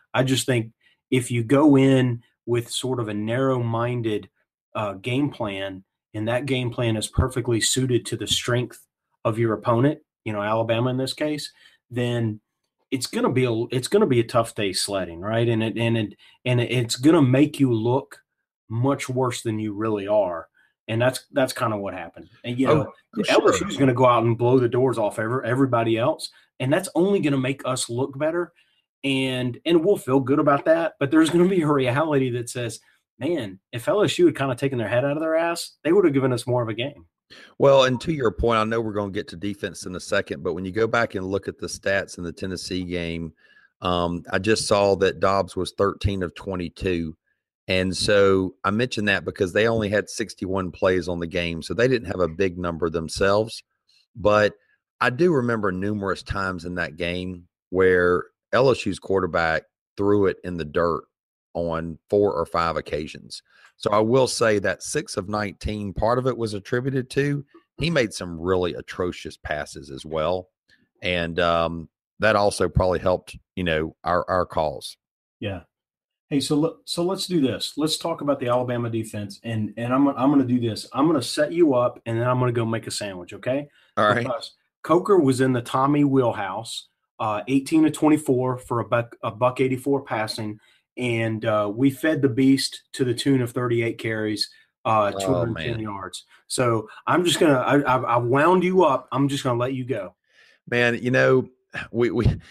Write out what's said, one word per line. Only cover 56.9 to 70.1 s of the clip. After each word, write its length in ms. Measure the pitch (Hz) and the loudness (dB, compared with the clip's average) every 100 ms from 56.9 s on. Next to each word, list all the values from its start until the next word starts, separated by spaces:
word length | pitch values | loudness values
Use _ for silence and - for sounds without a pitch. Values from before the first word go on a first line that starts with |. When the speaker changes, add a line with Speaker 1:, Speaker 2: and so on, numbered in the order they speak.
| 76 | -4
Speaker 2:
game 500 | 87 90 90 87 87 _ - | -4 -4 -6 -12 -16 _ -4
where 560 | 90 92 90 87 90 - _ - | 2 4 6 4 2 -2 _ -2
L 200 | 110 135 | 2 4
S 120 | 113 104 | 2 -2
U's 120 | 87 | -6
quarterback 680 | - 95 90 85 82 78 - _ _ - | -2 -2 0 0 0 -2 -6 _ _ -2
threw 300 | 101 104 95 | 2 4 2
it 120 | - | 0
in 140 | 90 87 | -8 -8
the 80 | |
dirt 400 | 76 80 85 78 - _ _ _ _ | -4 0 0 -2 -8 _ _ _ _
on 440 | 82 85 82 82 80 - | -6 -4 -4 -6 -10 0
four 240 | 104 101 | 2 4
or 120 | 80 | 2
five 320 | 82 82 85 78 | -2 -2 -2 -2
occasions. 640 | - 76 78 - - - _ _ _ - | -4 -6 -8 -12 -18 -20 _ _ _ -6
So 140 | 113 | 0
I 80 | 104 | 2
will 260 | 110 127 123 | 4 4 2
say 320 | - 113 104 | 2 2 2
that 240 | 95 87 | 0 -4
six 340 | - 151 - - | -6 -6 -6 -8
of 120 | 95 | -6
nineteen, 640 | 107 104 - - 107 101 | -4 -6 -6 -8 -6 -6
part 260 | - 107 123 | -2 0 0
of 80 | 131 | -2
it 100 | 117 | -4
was 180 | 113 | -6
attributed 540 | 104 - 123 131 131 123 | -6 -4 -4 -2 -4 -4
to, 340 | 139 143 143 - - _ - | -2 0 -2 -8 -20 _ -6
he 100 | 151 | -2
made 240 | 156 110 | 0 0
some 280 | - 90 82 | -2 -10 -4
really 340 | 87 92 90 | 0 2 0
atrocious 640 | 64 - - 90 - 80 - | -4 -10 -6 -4 -6 -12 -12
passes 540 | - 76 71 76 69 | -6 -6 -6 -12 -14
as 140 | 67 | -14
well. 440 | 78 | -6